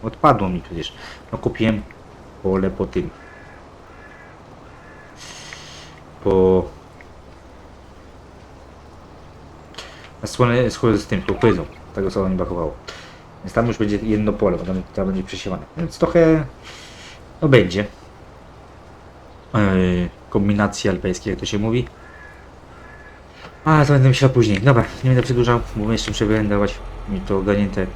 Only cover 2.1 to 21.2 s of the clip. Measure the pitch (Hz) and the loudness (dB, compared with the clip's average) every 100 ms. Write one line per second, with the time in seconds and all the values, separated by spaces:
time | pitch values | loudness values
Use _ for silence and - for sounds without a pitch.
2.1 | - - - 95 95 95 92 95 - 76 | -20 -20 -6 0 2 0 -2 -4 -4 -6
3.1 | - - - - - - - - - - | -10 -20 -20 -20 -20 -20 -20 -20 -20 -20
4.1 | - - - - - - - - - - | -20 -20 -20 -20 -20 -20 -20 -20 -20 -20
5.1 | - - - - - - - - - - | -20 -20 -18 -16 -16 -16 -18 -20 -20 -20
6.1 | - - 95 92 92 87 - - - - | -6 0 4 6 4 0 -10 -20 -20 -20
7.1 | - - - - - - - - - - | -20 -20 -20 -20 -20 -20 -20 -20 -20 -20
8.1 | - - - - - - - - - - | -20 -20 -20 -20 -20 -20 -20 -20 -20 -20
9.1 | - - - - - - - - - - | -20 -20 -20 -20 -20 -18 -18 -18 -18 -20
10.1 | - 110 - 123 120 120 - 120 104 - | -12 -12 -2 0 2 0 0 0 0 -2
11.1 | 101 - 95 117 92 80 - - - 95 | -6 -4 0 2 2 -4 -12 -14 -6 -4
12.1 | 101 95 92 87 87 80 - - - - | -2 -2 -2 -4 -4 -6 -8 -16 -18 -20
13.1 | - - - 92 117 120 107 104 104 110 | -20 -20 -18 -6 -2 0 0 0 0 0
14.1 | 107 107 101 101 87 87 92 90 - 95 | 0 0 0 0 0 -4 -6 -6 -4 -2
15.1 | 95 92 95 - 92 - - 170 - 165 | -2 -6 -8 -8 -8 -10 -8 -8 -2 2
16.1 | 175 165 160 135 - - - - - - | 4 4 4 0 -10 -20 -20 -20 -20 -20
17.1 | - - - 156 131 92 92 104 - - | -20 -20 -2 4 6 6 0 -4 -8 -20
18.1 | - - - - - - - - - - | -20 -20 -20 -20 -20 -20 -20 -20 -20 -20
19.1 | - - - - 113 101 95 92 90 87 | -20 -20 -20 -6 0 2 2 2 0 -2
20.1 | - - 107 98 104 104 - 107 90 95 | -8 -6 -2 0 2 0 0 -2 -2 -2
21.1 | 92 | -4